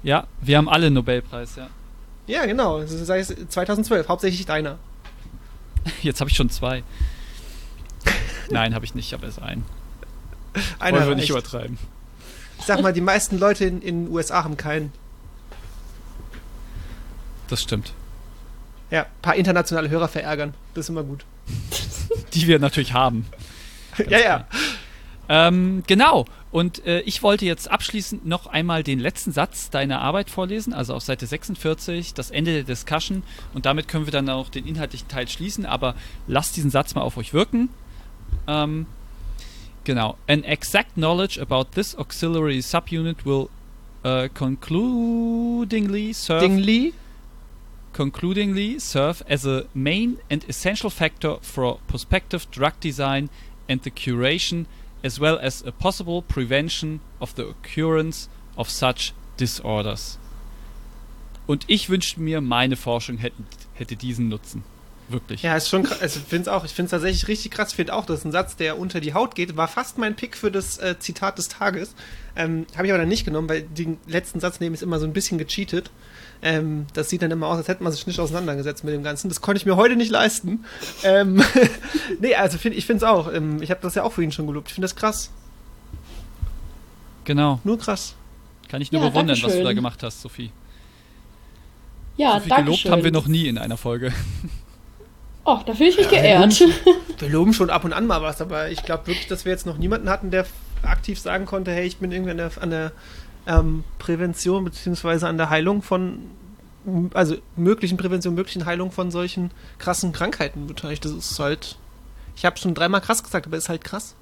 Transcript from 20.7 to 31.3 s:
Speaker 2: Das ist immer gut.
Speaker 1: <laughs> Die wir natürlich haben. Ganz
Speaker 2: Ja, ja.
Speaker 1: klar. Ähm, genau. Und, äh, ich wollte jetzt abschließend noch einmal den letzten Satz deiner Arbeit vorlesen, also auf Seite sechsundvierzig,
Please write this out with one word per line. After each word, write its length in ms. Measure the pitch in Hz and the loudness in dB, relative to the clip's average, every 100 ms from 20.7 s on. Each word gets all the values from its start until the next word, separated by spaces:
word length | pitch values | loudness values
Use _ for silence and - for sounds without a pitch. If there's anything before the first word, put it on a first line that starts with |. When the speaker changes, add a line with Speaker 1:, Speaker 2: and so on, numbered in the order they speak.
Speaker 2:
Das 120 | - 160 | -10 -6
ist 40 | |
immer 140 | 165 | -4
gut. 220 | 143 143 - - - | -6 -10 -14 -16 -8
Speaker 1:
<laughs> 840 | - - - - - - 453 - | -8 -4 -6 -6 -6 -2 -2 0
Die 140 | 165 165 | 2 6
wir 120 | 156 | 6
natürlich 340 | 139 - 131 | 6 2 0
haben. 320 | 123 131 117 110 - - - - - - - | 2 4 2 -4 -12 -16 -16 -18 -18 -10 -4
Ganz 120 | 214 | 4
Speaker 2:
Ja, 80 | 214 | 6
ja. 40 | |
Speaker 1:
klar. 240 | 226 - - 254 311 - - - - - - | 6 2 -2 -4 -4 -4 -12 -18 -18 -16 4
Ähm, 560 | 156 170 180 185 190 170 | 6 8 6 4 0 4
genau. 380 | 190 285 254 117 - - | 8 8 6 2 -8 -2
Und, 340 | 165 175 - 175 | 0 0 -2 0
äh, 160 | 175 | 0
ich 220 | - - | 0 2
wollte 220 | 208 202 185 | 4 4 2
jetzt 240 | 165 - | -2 0
abschließend 560 | - - 214 185 208 160 | -2 0 -4 -6 -6 -4
noch 200 | 175 - | -4 -2
einmal 360 | 151 175 165 | -2 0 0
den 160 | 156 131 | 0 0
letzten 320 | 135 - - | -2 -4 -4
Satz 380 | 139 170 - - | -2 -2 -4 -4
deiner 300 | 139 139 131 | -2 0 0
Arbeit 280 | 127 185 196 | 0 0 -2
vorlesen, 420 | - 185 214 220 | -4 -4 -4 -4
also 200 | 147 123 | -4 -4
auf 100 | 127 | -4
Seite 220 | - 131 | -4 -4
sechsundvierzig, 880 | 120 | -4